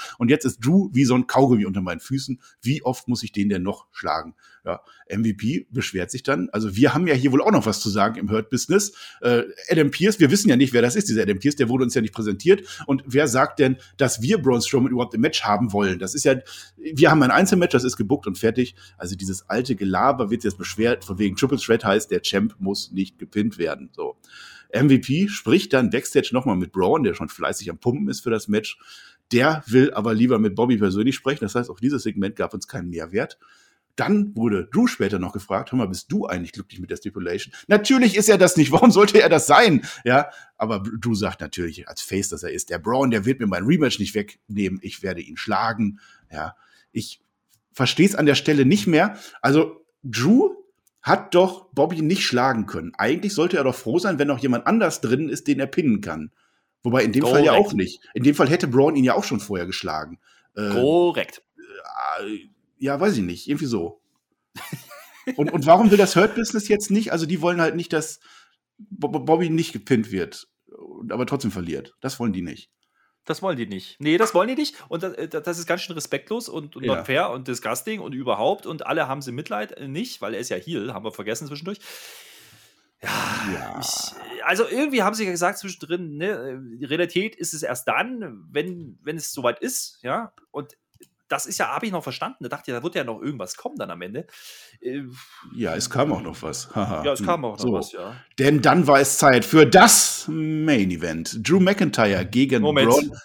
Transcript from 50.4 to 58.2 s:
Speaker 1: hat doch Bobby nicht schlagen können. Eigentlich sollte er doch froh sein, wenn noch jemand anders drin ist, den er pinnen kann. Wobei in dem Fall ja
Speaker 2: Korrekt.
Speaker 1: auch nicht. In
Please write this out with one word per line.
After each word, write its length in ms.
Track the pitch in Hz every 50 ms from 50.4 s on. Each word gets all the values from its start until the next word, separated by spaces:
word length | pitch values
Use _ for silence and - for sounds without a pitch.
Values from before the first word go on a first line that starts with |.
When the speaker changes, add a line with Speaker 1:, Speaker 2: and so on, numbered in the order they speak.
| 427 392 - - - _ _ _ _ _ _ _
Speaker 1:
hat 320 | - 139 185 - - - -
doch 360 | 175 175 - - - - _ -
Bobby 260 | 139 143 165 175 160
nicht 240 | 156 151 190 190 -
schlagen 400 | - 123 123 123 135 127 113 90
können. 280 | - - 85 80 87 -
Eigentlich 380 | - 101 113 151 - 104 - -
sollte 240 | 147 160 180 202 156
er 60 | 135
doch 100 | 131 123
froh 240 | - - 113 131 180
sein, 200 | - 202 165 131
wenn 100 | 143 147
noch 100 | 139 117
jemand 280 | 135 131 120 117 -
anders 360 | 151 202 226 208 160 - -
drin 260 | - 214 131 143 160 123
ist, 200 | 127 151 - 151
den 120 | 143 131
er 60 | 135
pinnen 340 | 135 - 185 165 135 107 95
kann. 300 | - 87 78 78 78 - _ _ _ _ _ _ _ _ _ _
Wobei 220 | - 123 120 131 110
in 80 | 117
dem 140 | 104 131 151
Fall 180 | 120 131 147 151
ja 80 | 156
Speaker 2:
Korrekt. 140 | 117 202 202 -
Speaker 1:
auch 40 | -
nicht. 260 | 101 92 90 - - _ - -
In 80 | 113